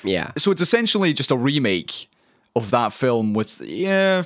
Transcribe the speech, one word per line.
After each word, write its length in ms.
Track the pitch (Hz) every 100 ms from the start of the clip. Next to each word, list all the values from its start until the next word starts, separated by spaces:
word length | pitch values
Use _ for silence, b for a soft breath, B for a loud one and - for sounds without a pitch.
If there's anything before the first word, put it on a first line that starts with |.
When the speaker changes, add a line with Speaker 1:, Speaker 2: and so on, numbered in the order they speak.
Speaker 1:
Yeah. 280 | 98 90 - -
Speaker 2:
So 140 | 196
it's 80 | 185
essentially 520 | 175 233 226 208 180
just 180 | 147 131
a 60 | 131
remake 720 | 135 147 117 92 - - - _ _ _ _ 117
of 140 | 104
that 200 | 120 113
film 420 | - 131 117 107
with, 280 | 107 107 -
yeah, 600 | 58 90 185 190 190 185